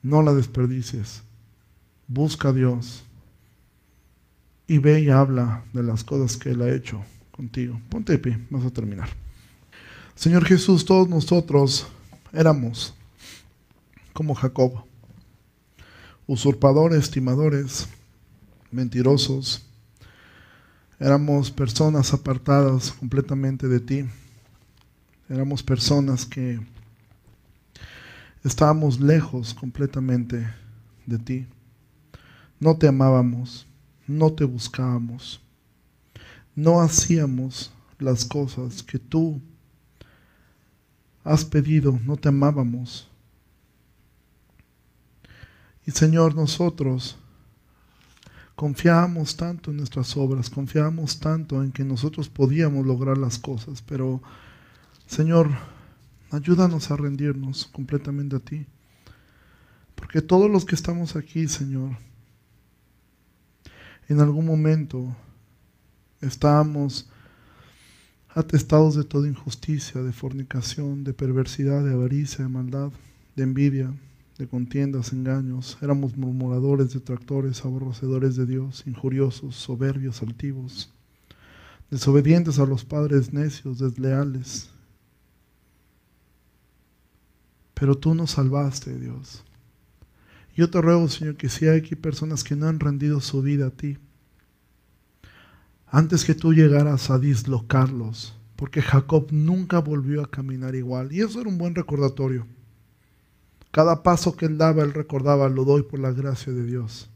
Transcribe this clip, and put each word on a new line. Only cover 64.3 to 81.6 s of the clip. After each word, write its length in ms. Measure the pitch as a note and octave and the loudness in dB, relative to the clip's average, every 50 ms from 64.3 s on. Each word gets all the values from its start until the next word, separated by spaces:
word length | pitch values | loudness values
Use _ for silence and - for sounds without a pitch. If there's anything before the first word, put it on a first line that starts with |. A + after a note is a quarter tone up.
| D3 D3+ E3 | 4 0 0
momento 720 | E3 D#3+ D#3 D3+ D#3 D#3 D#3 D3+ - - C3 B2+ B2+ B2 A2+ - - - _ _ _ _ _ _ _ _ _ _ _ _ _ _ _ _ _ | 0 0 2 2 2 2 2 0 -6 -8 -8 -8 -8 -10 -12 -16 -20 -20 _ _ _ _ _ _ _ _ _ _ _ _ _ _ _ _ _
estábamos 880 | - C3+ - - - D3 D3 D3+ D3+ D3+ D3+ D3 C#3+ C#3 A#2+ - - - _ _ - - _ _ _ _ _ _ - _ _ _ _ _ _ _ _ _ _ _ _ _ | -8 -8 -6 2 2 4 6 6 4 2 0 -2 -4 -4 -4 -8 -14 -16 _ _ -20 -20 _ _ _ _ _ _ -20 _ _ _ _ _ _ _ _ _ _ _ _ _
atestados 640 | - D#3+ D#3+ D#3+ - D3 - - D#3 D3+ D#3 D#3 D3 | -4 -4 -4 2 2 0 2 4 6 6 6 6 4
de 100 | D3+ C#3+ | 0 -2
toda 240 | - - C#3+ C#3+ D3 | -2 -2 -2 -2 -2
injusticia, 760 | C#3 - - C#3+ A2+ - - - D3+ C#3+ - - - B2+ B2+ | -4 -6 -8 -12 -12 -10 -6 -6 -6 -6 -6 -8 -8 -8 -6
de 80 | B2+ | -6
fornicación, 920 | A#2 - - C3+ C3 C3+ C3+ B2+ - C3 A#2 - - - D3 C#3+ C#3 C#3 C#3 | -8 -8 -10 -10 -8 -8 -10 -8 -6 -6 -6 -6 -8 -6 -6 -6 -6 -6 -6
de 80 | C#3 C3 | -8 -6
perversidad, 720 | - C#3+ B2+ B2+ C3 C3 B2+ - - C#3 C#3 C#3 C#3+ C#3+ | -4 -4 -2 0 0 -2 -2 -4 -4 -2 0 0 0 0
de 80 | C#3 C3 | 0 0
avaricia, 500 | B2 B2 B2+ C3+ C#3+ D3 C#3 - - C3+ | 0 0 0 0 -2 -2 -4 -6 -6 -6
de 60 | B2+ | -6
maldad, 420 | B2+ C3 B2+ B2+ B2+ C#3 C#3 C#3+ B2+ - - - _ _ _ _ _ - | -4 -6 -6 -6 -6 -6 -8 -8 -10 -14 -20 -20 _ _ _ _ _ -4
de 60 | C3 | -4
envidia, 500 | C3 C3 C3+ C#3 C#3+ C3+ C3+ C3 C3 C3+ C#3 - - _ _ _ _ _ _ | -2 0 2 2 2 2 0 -4 -4 -6 -10 -14 -20 _ _ _ _ _ _
de 100 | C#3 B2 | -12 -8
contiendas, 640 | - B2 B2 B2 - C#3+ C#3 C#3 C3+ C3 A#2+ - C3 | -6 -6 -6 -4 -2 -2 -2 -2 -2 -4 -6 -6 -6
engaños. 640 | B2+ B2+ C3 C3 C3+ C3 B2+ B2+ B2+ B2 - - - | -6 -4 -4 -4 -4 -4 -6 -6 -8 -10 -12 -12 -8
Éramos 360 | - C#3+ C#3+ C#3 C#3 C3 A2+ C#3 | -2 -2 0 0 0 -4 -4 -4
murmuradores, 720 | C3+ B2+ B2+ B2+ C3 B2+ B2 B2+ C3 C#3 C#3 C#3 C3+ B2+ | -6 -4 -4 -4 -4 -2 -2 0 2 2 2 2 2 0
detractores, 720 | B2+ C3+ - - B2+ A#2+ - - C#3+ C#3 C3+ C3+ B2 - - | -2 -8 -8 -8 -10 -10 -8 -6 -4 -4 -2 -4 -6 -6 -6
aborrecedores 720 | C3+ B2+ C3 C3+ C3 A#2+ A2 C3 C3 C3 C3 C3 C3+ B2+ | -6 -6 -6 -6 -8 -8 -6 -4 -4 -2 0 0 0 0
de 100 | B2+ C3 | 0 -2
Dios, 380 | B2 C3 C3 C3 C3+ C3 - - | -2 -2 -4 -6 -8 -10 -12 -12
injuriosos, 720 | C#3 B2 - - C3+ C3 C3+ C3+ C3+ B2 - - C#3 A#2+ | -12 -10 -6 -4 -4 0 0 0 0 -2 -4 -10 -12 -12
soberbios, 640 | - - - B2+ A#2 C3+ C3+ C3+ C#3 C3+ C3+ A2+ - | -12 -10 -10 -6 -2 -2 -2 -2 -2 -4 -6 -6 -6
altivos, 720 | - A2 A#2 - - C#3 C3+ C3 B2+ B2+ - - - - _ _ _ _ _ _ _ _ - _ _ _ - - | -8 -10 -8 -8 -8 -8 -8 -8 -10 -12 -12 -14 -16 -16 _ _ _ _ _ _ _ _ -20 _ _ _ -20 -20